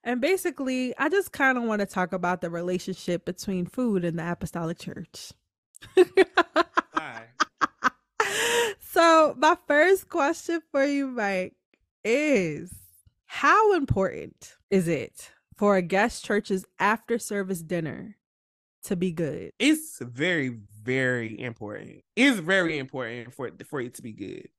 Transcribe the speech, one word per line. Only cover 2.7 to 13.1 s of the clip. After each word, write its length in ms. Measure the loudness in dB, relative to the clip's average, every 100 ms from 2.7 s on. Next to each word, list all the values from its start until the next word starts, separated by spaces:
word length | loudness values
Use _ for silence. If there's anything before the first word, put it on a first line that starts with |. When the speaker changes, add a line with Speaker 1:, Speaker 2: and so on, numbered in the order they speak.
| -2 -4 -6 -4 -4
Speaker 1:
between 420 | -4 -8 -4 -4 -4
food 380 | -2 0 0
and 140 | 0 -4
the 120 | -6
apostolic 480 | -6 -6 -6 -6 -6
church. 540 | -10 -12 -14 -16 -20 -20 _ _ _ -20 0 4
<laughs> 1000 | 4 6 4 2 2 0 0 -2 -4
Speaker 2:
Hi. 300 | -8 -8 -14 -18 _ -6 _ -6 _ -4 _ _ _ -4 0 0 2 0 -4 -2
Speaker 1:
So 440 | 4 6 6 4 4
my 180 | 2 2 2
first 420 | 4 6 4 0
question 520 | 0 0 -2 -4 -6 _
for 120 | 0
you, 240 | 2 0 -2
Mike, 460 | -2 -2 -2 -4 _ _ _ _ _
is 680 | 0 2 4 2 2 -4 -12 -18 -20 _ _